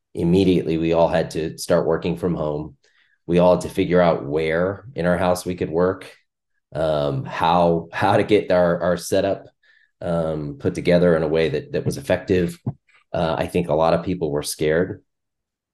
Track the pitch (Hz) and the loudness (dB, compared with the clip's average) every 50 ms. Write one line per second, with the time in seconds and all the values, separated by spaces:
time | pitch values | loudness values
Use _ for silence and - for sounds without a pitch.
0 | _ _ _ - 87 85 87 98 98 92 90 85 - 76 82 80 82 82 82 82 | _ _ _ -2 0 2 4 4 4 4 2 2 0 -2 -2 -2 0 2 4 4
1 | 82 80 87 82 80 - - 82 80 82 - - - - 87 82 76 76 82 80 | 4 4 2 -2 -2 -2 -4 -6 -6 -6 -8 -10 -2 0 0 2 2 0 -2 -2
2 | - 90 80 - 98 87 82 76 78 76 76 76 76 71 - _ _ _ _ _ | -2 -4 -4 -4 -4 -4 -2 -2 -4 -4 -4 -6 -8 -10 -16 _ _ _ _ _
3 | _ _ _ _ _ 82 85 87 87 90 90 87 - - - 95 92 85 87 90 | _ _ _ _ _ 0 2 4 6 6 4 4 0 -4 -2 -2 0 2 4 4
4 | 87 85 71 - - 69 73 80 80 80 80 85 90 95 101 98 - - - - | 4 4 2 0 -2 -4 -4 -2 -2 0 0 0 0 -2 -4 -6 -12 -12 -8 -2
5 | 85 87 87 87 92 90 90 87 - 90 90 87 92 85 80 85 90 92 95 - | 0 0 0 2 0 0 0 -2 -4 -8 -6 -4 -6 -2 0 0 0 0 0 -4
6 | - - - _ _ _ _ _ _ _ _ _ _ _ - 76 80 78 76 73 | -10 -20 -20 _ _ _ _ _ _ _ _ _ _ _ -4 -2 -2 0 0 0
7 | 73 71 69 67 - - - - 87 82 87 90 87 85 85 85 82 - - - | 0 -2 -2 -4 -6 -6 -4 -2 0 2 4 4 4 2 2 0 -2 -6 -4 -2
8 | 104 98 104 107 101 - 104 98 - - 92 90 87 85 85 87 85 90 87 85 | 0 2 2 2 2 4 2 2 2 2 2 2 4 2 2 0 0 -2 -2 -2
9 | - - 101 95 95 95 95 - - - _ _ _ _ _ _ _ _ _ _ | -2 -2 0 0 0 0 -2 -4 -8 -16 _ _ _ _ _ _ _ _ _ _
10 | - 87 85 85 80 80 78 78 73 71 71 69 - 92 87 87 71 87 87 87 | -6 -4 -2 -2 -2 -2 -4 -4 -6 -8 -10 -4 -4 -4 -4 -2 2 2 4 4
11 | 87 87 82 80 80 76 80 80 82 76 71 73 - - - 78 - - - - | 4 4 4 2 2 0 0 0 0 0 -2 -4 -6 -4 -6 -4 -4 -4 -6 -6
12 | - - 92 90 - - 92 90 87 85 - - _ - - _ _ _ _ _ | -2 -2 -2 -2 0 0 0 0 0 -2 -4 -8 _ -10 -10 _ _ _ _ _
13 | _ _ - 85 85 80 - - 87 87 - 92 85 82 78 80 80 82 85 85 | _ _ -4 -2 -2 -2 -2 -2 -4 -2 -2 -2 0 0 0 2 2 2 2 0
14 | 85 98 90 90 82 76 71 73 71 - - - 80 78 78 82 95 - - - | 0 -4 -4 -4 -4 -4 -4 -4 -6 -6 -6 -2 0 0 2 0 0 -2 -6 -12
15 | _ _ _ _ _ _ _ _ _ _ _ _ _ _ | _ _ _ _ _ _ _ _ _ _ _ _ _ _